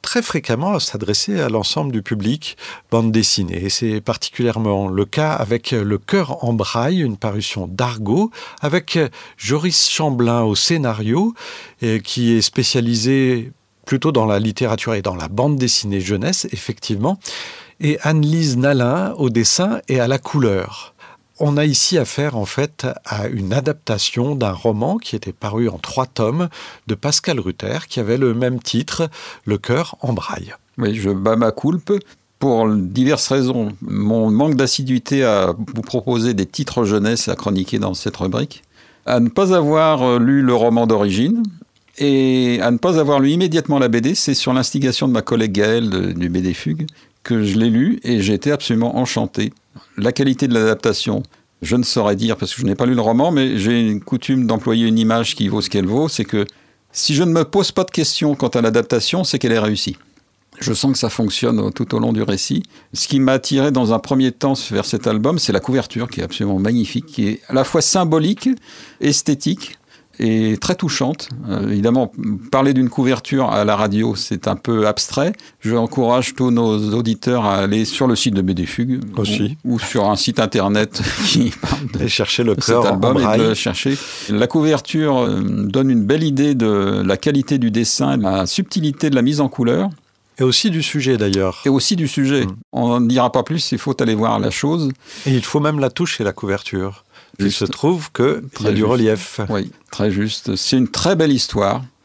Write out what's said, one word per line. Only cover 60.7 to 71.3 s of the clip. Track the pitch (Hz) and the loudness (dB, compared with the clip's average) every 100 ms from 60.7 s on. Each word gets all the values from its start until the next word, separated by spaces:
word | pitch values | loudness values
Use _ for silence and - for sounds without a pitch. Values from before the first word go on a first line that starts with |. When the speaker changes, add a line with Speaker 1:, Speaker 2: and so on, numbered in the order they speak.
Speaker 2:
sens | 107 139 | 0 0
que | 131 | 0
ça | 117 | -2
fonctionne | - 110 - 120 113 | 0 -2 0 0 0
au, | 101 | 0
tout | - 117 | -4 -4
au | 117 | 0
long | 117 | 0
du | 110 | 0
récit. | 110 98 - 143 - - _ | 0 -2 -2 -4 -4 -14 _
Ce | - - | -8 0
qui | 143 | 2
m'a | 131 | 4
attiré | 131 - 135 139 | 2 0 2 2
dans | 131 117 | 2 2
un | 113 | 0
premier | - 135 131 | 0 2 2
temps | 120 139 135 - | 0 -2 -2 -2
vers | 101 | -4
cet | 101 110 - | -2 -2 0
album, | 110 110 170 | 0 0 0
c'est | - | 0
la | - | 0
couverture | - 131 - - 120 | 0 -2 -2 -6 -6
qui | - | -6
est | |
absolument | - - 101 98 | -8 -4 -2 0
magnifique, | 101 120 110 - - | 2 2 0 -4 -6
qui | - 104 | -4 -2
est | 113 - | -2 -2
à | |
la | 127 | 0
fois | 135 165 | 2 2
symbolique, | 139 190 170 160 160 208 254 254 - - - - | 2 2 2 2 2 0 -2 -2 -6 -20 -20 -4
esthétique | 147 143 - 143 - 190 - - _ - _ - | 0 0 0 -2 -2 -4 -8 -18 _ -20 _ -4
et | 113 110 110 107 | 0 2 2 0
très | - | -2
touchante. | 180 175 - 131 160 - | -2 -2 -2 -2 -4 -8